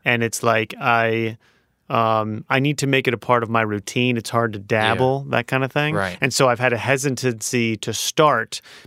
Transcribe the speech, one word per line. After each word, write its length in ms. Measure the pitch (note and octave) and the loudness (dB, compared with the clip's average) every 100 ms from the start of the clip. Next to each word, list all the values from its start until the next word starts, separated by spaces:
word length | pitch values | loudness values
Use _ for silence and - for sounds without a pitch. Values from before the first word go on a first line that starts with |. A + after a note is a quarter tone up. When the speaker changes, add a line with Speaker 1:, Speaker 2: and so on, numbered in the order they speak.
Speaker 1:
And 200 | C3+ A#2+ | 0 0
it's 180 | A#2 - | 0 0
like, 320 | A#2 A2+ A2+ A#3+ | 2 2 0 -4
I, 560 | C3+ A#2 A2+ A2+ A2+ A#2 _ _ _ _ _ | 0 2 2 0 -2 -6 _ _ _ _ _
um, 540 | B2+ A2+ A2 G#2+ G#2+ - | 0 2 0 -2 -6 -2
I 100 | C3+ | 0
need 200 | C#3 C#3+ | 0 -2
to 80 | C#3 | 0
make 200 | C3+ B2+ | 2 0
it 60 | |
a 40 | A2+ | -4
part 260 | - A#2+ | 0 0
of 60 | A2+ | 2
my 120 | A#2 | 0
routine. 560 | G#2+ G#2 - B2+ B2 A#2+ | 0 -4 -4 -2 0 0
It's 120 | - | -2
hard 240 | A#2 A#2 | -2 -2
to 60 | G2+ | -6
dabble, 640 | G2+ A2 A2 A2+ B2+ C3+ C#3 | -2 0 0 2 0 0 -2
Speaker 2:
Yeah. 60 | A#2+ | -4
Speaker 1:
that 100 | A#2 | 0
kind 160 | C3 | -2
of 80 | C3 | -2
thing. 220 | D3 D3+ B2+ | -2 -2 -2
Speaker 2:
Right. 220 | F#2+ F2+ | -4 -2
Speaker 1:
And 140 | C3+ | -2
so 160 | - C3 | 2 2
I've 100 | A#2 | 4
had 140 | B2+ | 2
a 40 | A#2 | 2
hesitancy 1000 | A2+ C3+ C#3 B2 B2+ A2 - B2+ A2+ G#2+ | 0 0 0 -2 -2 -2 -2 0 0 -2
to 160 | - | -4
start 680 | G#2+ - - D3+ A#2+ A2 - - - | -4 -4 4 4 4 -2 -10 -14 -20